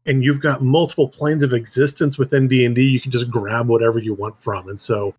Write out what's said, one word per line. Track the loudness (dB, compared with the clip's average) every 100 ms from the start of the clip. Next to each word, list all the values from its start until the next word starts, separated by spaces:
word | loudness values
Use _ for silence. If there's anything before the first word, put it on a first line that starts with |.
| -2
And | 0
you've | 2 0
got | -2 0
multiple | 2 2 2 0 -2
planes | -2 -2 0
of | 0
existence | 0 -2 0 0 0 -2 0
within | 0 2 2
D | 4 2
and | 2
D. |
You | 2 2
can | -2
just | -4 -2
grab | -4 -4 -2 2
whatever | 2 4 0
you | -2 -6
want | -8 -8
from. | -8 -8 -8
And | -8
so, | -4 -2 -2